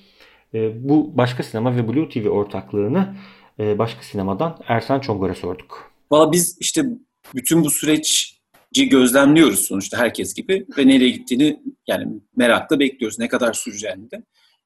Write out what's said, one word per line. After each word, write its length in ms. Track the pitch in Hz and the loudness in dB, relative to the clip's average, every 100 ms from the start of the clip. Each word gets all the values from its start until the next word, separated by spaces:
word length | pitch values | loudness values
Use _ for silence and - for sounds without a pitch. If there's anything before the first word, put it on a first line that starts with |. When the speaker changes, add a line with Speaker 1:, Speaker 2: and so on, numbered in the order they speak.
| _ _ _ _ _ | _ _ _ _ _
Speaker 1:
E, 340 | 113 110 117 135 | -6 -4 -4 0
bu 280 | 151 151 123 | 0 2 0
Başka 260 | 123 - | -2 -2
Sinema 340 | - 110 127 123 | -8 -4 -2 -2
ve 120 | 113 | -2
Blue 200 | 127 156 | -2 -4
T 160 | 123 | -4
V 60 | 104 | -2
ortaklığını, 880 | 98 101 95 - 104 104 170 190 - - - _ - | -2 -4 -8 -6 -4 -2 -2 -2 -8 -20 -20 _ -6
e, 200 | 107 104 | -2 -2
Başka 240 | 113 - | -4 -6
Sinema'dan 560 | - 104 98 98 165 160 - | -10 -6 -4 -4 -6 -6 -4
Ersan 340 | 117 - 135 | -2 0 -2
Çongar'a 340 | 120 101 92 | -2 -4 -4
sorduk. 580 | 90 90 90 - - - _ - | -4 -8 -10 -14 -20 -20 _ 0
Speaker 2:
Valla 220 | 151 156 | 4 4
biz 240 | 175 170 - | 2 -2 -4
işte 240 | - 165 131 113 _ _ - | -4 -2 -2 -6 _ _ -14
bütün 300 | 127 - 170 | -8 0 2
bu 60 | 156 | 2
süreci 1200 | - 147 156 - - - _ _ _ _ - 135 | 0 0 0 0 -2 -4 _ _ _ _ 0 4
gözlemliyoruz 680 | 131 127 135 139 156 139 98 | 6 6 6 6 6 6 4
sonuçta 400 | - 98 - 107 | -2 -6 -4 -2
herkes 360 | 117 - 92 | -2 -2 -8
gibi 320 | - - 190 - 147 | -8 -4 -4 -4 2
ve 80 | 135 | 4
nereye 240 | 135 127 | 6 4
gittiğini 520 | - - 123 151 151 - - - | 0 -4 0 0 0 -10 -10 -6
yani 200 | 95 110 107 - 123 | -4 -6 -10 -8 0
merakla 420 | 120 101 - 147 | 2 2 0 0
bekliyoruz, 400 | 135 - 110 113 | 0 -2 -8 -6
ne 100 | 120 | -4
kadar 240 | 123 120 | -2 -2
süreceğini 580 | 107 117 101 104 92 113 | -4 -8 -10 -10 -10 -14
de. 120 | 226 - _ _ _ | -18 -18 _ _ _